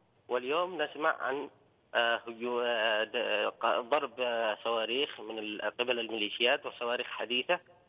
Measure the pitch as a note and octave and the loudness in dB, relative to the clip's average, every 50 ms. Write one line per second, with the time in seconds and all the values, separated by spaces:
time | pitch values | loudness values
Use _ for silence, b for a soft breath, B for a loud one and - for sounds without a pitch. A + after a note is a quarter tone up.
0 | _ _ _ _ _ - A#2+ B2+ B2 B2+ D3 E3+ F3+ F#3 F#3 D3+ D3+ D3 - C#3+ | _ _ _ _ _ -2 -2 -2 0 0 0 0 0 -2 -2 -4 -4 -4 -2 0
1 | D3+ D#3+ - - - B2 C3+ D3 C#3+ C3+ - _ _ _ _ _ _ - - A#2 | 0 0 2 2 -2 -2 -2 -2 -4 -8 -12 _ _ _ _ _ _ -2 0 2
2 | A#2 A#2 A#2 G#2+ - A#2+ A#2 A2 A#2+ B2 B2 A#2+ B2 A#2+ A#2+ A2 A2 A2+ G#2+ G#2+ | 4 4 2 0 -2 -8 -8 -4 -4 -2 0 0 0 2 2 2 4 4 4 2
3 | A2+ G#2+ B2 A#2+ G#2 G#2 G#2 G#2 G#2+ G#2 - - A2+ A#2 F#2 A2+ B2 A2+ C#3+ D3+ | 2 0 0 -2 0 2 2 2 2 0 0 2 2 4 4 2 2 2 2 2
4 | C#3+ B2 - B2+ B2 A#2+ A#2 A2+ A2+ G#2+ G#2 - - A#2 A#2 A2+ A2 G#2+ A#2+ C3+ | 2 -2 -4 -2 -2 0 2 2 2 0 0 -2 -2 -2 0 0 0 0 0 -2
5 | D3 D3 - B2 G#2+ A2 A2+ A2 G#2+ G#2+ G#2+ F#2+ - G#2 - - B2 B2 B2 A#2 | -2 -2 -4 -12 -10 -8 -8 -6 -6 -6 -6 -4 -4 -4 -2 -2 0 0 0 0
6 | A2+ A2 A2+ A2 G#2+ G2+ - - A#2 A#2+ C#3+ - - - - - A#2+ A#2+ A#2+ B2 | 0 -4 -2 -2 -2 -2 0 2 4 4 4 2 0 -8 -8 -4 -2 -2 -2 -2
7 | A#2+ - - - A2 G#2+ B2 B2+ - - F3+ F3 - - - - _ | -4 -6 -4 -6 -4 -2 -2 -2 2 0 0 -2 -2 -14 -20 -20 _